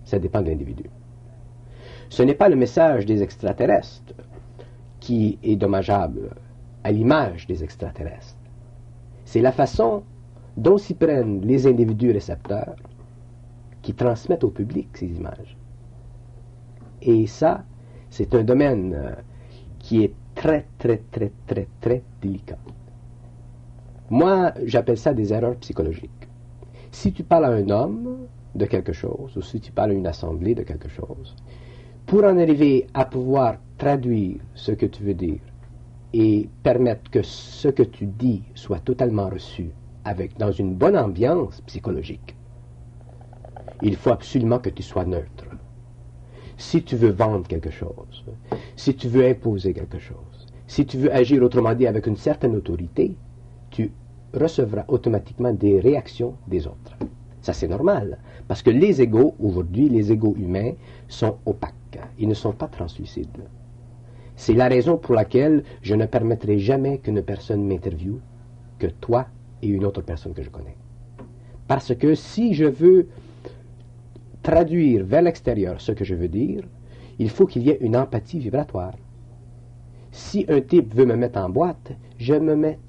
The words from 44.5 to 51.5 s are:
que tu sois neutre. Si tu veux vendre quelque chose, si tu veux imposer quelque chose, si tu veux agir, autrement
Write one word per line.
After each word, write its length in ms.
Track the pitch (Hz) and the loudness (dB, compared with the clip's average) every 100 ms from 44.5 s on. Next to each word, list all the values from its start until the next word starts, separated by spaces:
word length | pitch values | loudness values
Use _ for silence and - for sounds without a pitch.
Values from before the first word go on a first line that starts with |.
| 120 | 0
que 140 | - | -2
tu 100 | - | -10
sois 240 | 92 - 87 | -8 -6 -4
neutre. 400 | 87 - - - - - - - - - - - - - - | -4 -8 -14 -18 -18 -20 -20 -20 -20 -20 -20 -20 -20 -20 -18
Si 240 | - 170 | -2 -2
tu 140 | - 123 | -2 2
veux 160 | 113 | 2
vendre 360 | 95 110 104 85 | 4 0 0 -4
quelque 220 | 82 78 | -6 -6
chose, 560 | 78 85 82 - - - - - - - - | -10 -12 -12 -18 -20 -18 -18 -10 -12 -12 -6
si 200 | - 131 | -4 -2
tu 120 | 127 | 0
veux 200 | 123 127 | 4 4
imposer 460 | 120 117 101 92 | 4 -2 -2 -2
quelque 260 | 90 80 - | -4 -8 -12
chose, 480 | - - - - - - - | -14 -18 -20 -20 -20 -20 -12
si 220 | - 143 | -4 -2
tu 100 | 131 | 0
veux 160 | 143 | 0
agir, 300 | 131 120 139 | 4 4 6
autrement 320 | 123 | 4